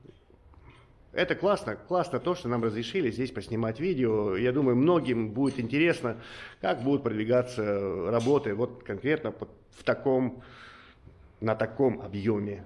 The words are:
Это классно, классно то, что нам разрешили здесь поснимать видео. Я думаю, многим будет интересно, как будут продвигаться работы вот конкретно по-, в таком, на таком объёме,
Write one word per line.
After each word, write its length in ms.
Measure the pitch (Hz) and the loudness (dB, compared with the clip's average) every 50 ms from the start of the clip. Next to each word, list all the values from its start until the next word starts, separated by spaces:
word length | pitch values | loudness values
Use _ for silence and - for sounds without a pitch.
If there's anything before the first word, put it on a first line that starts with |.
| - - - - _ _ - - _ - - - - - - - - _ - - - - - | -20 -20 -20 -20 _ _ -20 -20 _ -20 -20 -20 -20 -20 -20 -20 -20 _ -20 -20 -20 -8 -2
Это 220 | - 180 180 - | 0 0 0 0
классно, 400 | - 165 196 202 - - 113 107 | 0 2 2 2 2 0 -6 -8
классно 440 | - - - 180 180 165 - - 120 | -8 -6 -2 0 0 0 0 -2 -2
то, 140 | - 175 180 | 0 0 -2
что 160 | - - 120 | -2 -2 -2
нам 140 | 120 120 113 | 0 2 0
разрешили 480 | 113 104 113 117 117 - 196 160 113 | 0 0 -2 -4 -2 -2 0 0 0
здесь 180 | 104 113 131 120 | 0 -2 -4 -4
поснимать 500 | - 107 95 - 113 110 113 110 110 117 | -4 -8 -8 -4 -2 -2 -2 -2 -2 -2
видео. 560 | 156 190 180 131 127 113 110 107 104 101 95 | -2 -2 0 2 2 2 2 2 2 2 0
Я 160 | 92 117 123 | 2 2 2
думаю, 240 | 123 147 143 131 120 | 2 2 4 4 4
многим 540 | 123 135 170 180 165 131 123 123 117 113 107 | 6 6 6 4 4 4 2 0 0 0 -2
будет 300 | 101 123 139 135 - - | -2 0 0 0 0 -2
интересно, 580 | 117 117 131 147 160 170 160 - - 120 107 113 - - - - - - - - | -4 -2 0 2 2 2 2 0 -2 -4 -4 -4 -10 -16 -16 -16 -16 -16 -12 -4
как 220 | - - 185 120 | -2 -2 -2 0
будут 220 | 117 135 143 139 - | 0 0 0 2 0
продвигаться 1040 | 120 107 107 110 110 123 123 123 - - - 107 104 101 98 98 95 85 92 87 92 | 0 0 0 2 4 4 4 2 2 -2 -2 0 0 0 0 0 -2 -2 -2 0 2
работы 460 | 113 117 113 127 147 139 - 110 101 | 2 2 4 4 4 4 2 0 -2
вот 280 | 101 123 123 - - - | 0 -2 -2 -4 -10 -10
конкретно 480 | - 104 95 117 135 156 156 - 110 | -8 -8 -4 -2 -2 -2 -2 -2 -6
по-, 160 | 104 - 107 - - - - _ - - | -6 -8 -12 -14 -14 -20 -20 _ -18 -8
в 60 | - | -2
таком, 580 | - 117 - - 139 135 127 127 120 - - - - - - - - - - - - - _ - - - - - - - - | -2 -2 0 2 2 2 2 2 0 -4 -8 -16 -20 -20 -20 -20 -20 -20 -20 -20 -20 -20 _ -20 -20 -20 -20 -20 -20 -12 -6
на 140 | 110 110 107 | -2 -2 0
таком 480 | 107 113 - - - 139 131 104 - | 0 -2 -2 0 2 2 2 2 0
объёме, 640 | - 98 98 101 98 113 107 104 101 104 101 95 92 | -8 -10 -8 -4 0 0 0 0 -2 -4 -8 -10 -10